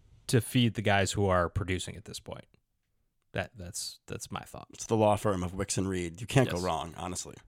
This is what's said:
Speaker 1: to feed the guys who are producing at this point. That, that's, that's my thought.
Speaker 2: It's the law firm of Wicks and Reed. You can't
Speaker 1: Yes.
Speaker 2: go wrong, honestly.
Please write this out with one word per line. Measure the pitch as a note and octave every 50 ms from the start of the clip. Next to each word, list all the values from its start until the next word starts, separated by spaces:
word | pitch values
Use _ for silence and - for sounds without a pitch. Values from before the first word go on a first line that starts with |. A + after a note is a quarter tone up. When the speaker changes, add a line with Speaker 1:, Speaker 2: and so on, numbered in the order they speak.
| _ _ - - _ -
Speaker 1:
to | - A#2
feed | - - - B2+ A#2+ A2+ G2+
the | -
guys | G2 G#2+ G2+ G2 F#2+ -
who | - G#2 G2+ F#2+
are | F#2 F2+ F2 E2
producing | - - F#2 F2 F#2 F2 - - - E2+
at | -
this | - - -
point. | - - D#2+ - - _ _ _ _ _ _ _ _ _ _ _ _ _ _ _ _ _ -
That, | G#2+ - - -
that's, | G2+ F2 F2 - - - - - - _ -
that's | G#2+ - - -
my | - -
thought. | - - - - - - -
Speaker 2:
It's | - - -
the | A#2
law | A2 A2 G#2 G#2 G2+
firm | - G#2+ G2 F2+ F2+
of | F2+ F2
Wicks | F#2+ G2 - - -
and | F#2+ F#2+
Reed. | F#2+ F2+ F2 E2+ E2 E2+
You | A#2+
can't | - - - - -
Speaker 1:
Yes. | E2 F2
Speaker 2:
go | F2+
wrong, | F2+ E2 D2+ D2 E2+ - -
honestly. | E2 F2+ F2+ - - - - - -